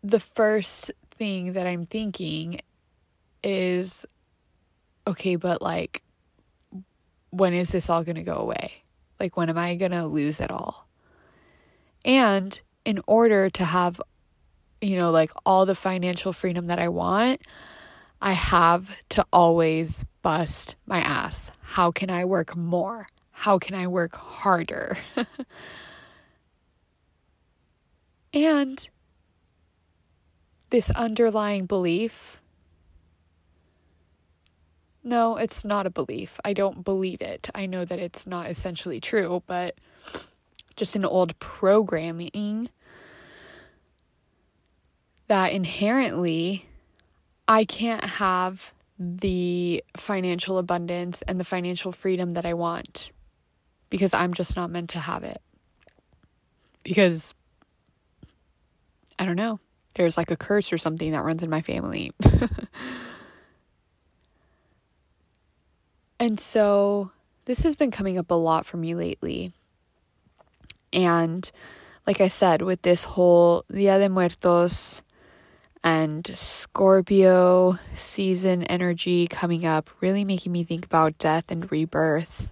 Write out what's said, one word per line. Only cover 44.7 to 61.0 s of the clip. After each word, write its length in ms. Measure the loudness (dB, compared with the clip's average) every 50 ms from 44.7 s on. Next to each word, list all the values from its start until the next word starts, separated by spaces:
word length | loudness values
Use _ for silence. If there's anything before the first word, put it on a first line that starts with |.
| _ _ _ _ _ _ _ _ _ _ _ _
that 240 | 2 2 2 0
inherently 1120 | 0 -2 -4 -6 -4 -2 0 2 2 2 0 0 -2 -2 -2 -2 -2 -2 -2 -4 -4 -6 -10 -16 -20 -20 _ _ _ _ _ _ _ _ _ _ _ _ _ 4
I 180 | 4 4 4
can't 380 | 2 -4 -6 -4 -4 -4 -4 -6
have 680 | -8 -6 -2 0 0 0 0 -2 -2 -4 -10 -16 -20 _ _ _ _ _ -10
the 840 | -8 -8 -8 -4 -4 -2 -2 0 -2 -2 -2 -2 -2 -2 -4 -4 -6 _ _ -16
financial 600 | -8 -6 -4 -2 -2 -2 -2 -4 -4 -2 -2 -2
abundance 640 | -2 -2 -4 -4 -4 -6 -6 -6 -6 -8 -8 -10 -8
and 160 | -6 -6 -6
the 40 | -4
financial 480 | -4 -4 -4 -4 -4 -6 -6 -8 -10
freedom 400 | -10 -6 -2 -2 -2 -2 -2 -4
that 140 | -4 -4 -4
I 80 | -4 -4
want 580 | -4 -4 -4 -4 -6 -10 -12 _ -12 -12 -12 _ _ _ _ _ _ _ _ _ _ _ _ _ _ _ _
because 240 | -2 0 0 2 2
I'm 200 | 2 0 0 -2
just 220 | -4 -4 -6 -4
not 160 | -6 -6 -6
meant 180 | -8 -8 -8 -8
to 80 | -10 -10
have 240 | -8 -8 -8 -8 -8
it. 180 | -12 -14 -16 _ _ _ _ _ _ _ _ _ _ _ _ _ _ _ _ _ _ _ _ _ _ _ _ _ _ _ _ _
Because, 520 | -2 4 6 6 6 4 0 -6 -10 -12 _ _ _ _ _ _ _ _ _ _ _ _ _ _ _ _ _ -20 -20 _ _ _ _ _ _ _ _ _ _ _ _ _ _ _ _ -8 -6
I 60 | -4
don't 100 | -2 -2
know, 240 | -2 -2 -4 -4 -6 _ _ _ _ _ _ -2
there's, 220 | 0 0 2 2 0
like, 140 | -2 -2
a 60 | -4 -6
curse 360 | -2 0 0 0 0 0 -4
or 40 | -2
something 340 | -2 -4 -4 -4